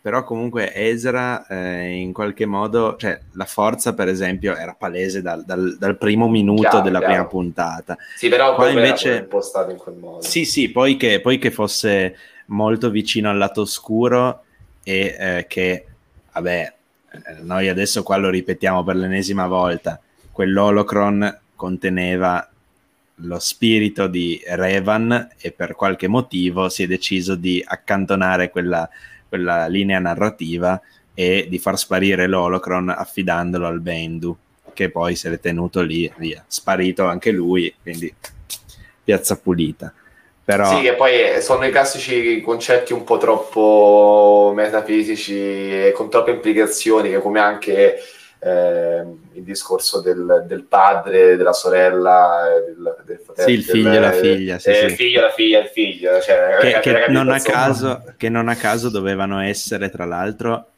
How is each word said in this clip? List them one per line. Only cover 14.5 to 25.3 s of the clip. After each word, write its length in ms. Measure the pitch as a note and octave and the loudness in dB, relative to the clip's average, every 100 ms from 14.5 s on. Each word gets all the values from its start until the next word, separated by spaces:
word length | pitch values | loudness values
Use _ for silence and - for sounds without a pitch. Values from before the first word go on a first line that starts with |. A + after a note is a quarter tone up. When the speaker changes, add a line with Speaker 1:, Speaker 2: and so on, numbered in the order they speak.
| _ - _ | _ -20 _
Speaker 1:
e, 320 | - F#2+ G2 - | -6 -2 -2 -4
eh, 280 | F#2+ F2 E2+ | -4 -4 -6
che, 380 | - F#2 F2+ - - _ _ _ | -4 -2 -4 -8 -20 _ _ _
vabbè, 420 | E2+ F2 F2 D#2 _ _ _ _ | -8 -4 -4 -6 _ _ _ _
eh, 300 | - - D#2+ | -20 -20 -18
noi 260 | E2 F#2 F#2+ | -8 -4 -2
adesso 340 | F#2 G2+ G#2+ | -2 -2 -4
qua 140 | F#2+ G2 | -2 0
lo 120 | G2 | 0
ripetiamo 540 | F#2 F#2 F2+ F#2+ F#2 | -2 -4 -4 0 0
per 140 | F2+ F#2 | -2 -2
l'ennesima 500 | F#2 G2 F#2+ G2+ F2+ | -2 -2 -2 -2 -2
volta, 540 | F#2 F2+ E2+ - D#2+ _ _ _ | 0 0 -2 -6 -10 _ _ _
quell'holocron 1080 | - F#2+ G2 G#2 G#2 G2+ G#2 G2+ G2+ G2+ - _ | -4 0 2 4 2 2 0 0 0 -2 -6 _
conteneva 920 | _ F#2 F#2 F#2+ F#2 F2+ F2+ F#2 F2 - _ _ _ _ _ _ _ | _ -10 -4 -2 -2 -2 0 0 -2 -6 _ _ _ _ _ _ _
lo 220 | E2+ F2 | -10 -8
spirito 680 | - - A2+ A2 G#2 - F#2+ | -8 -2 0 2 0 -2 -4
di 340 | F2+ F2 E2 | -2 -4 -6
Revan 840 | F2 F2 F#2 G2 F#2+ G#2+ A2+ A#2+ A#2 | -8 -4 0 0 0 0 2 -2 -2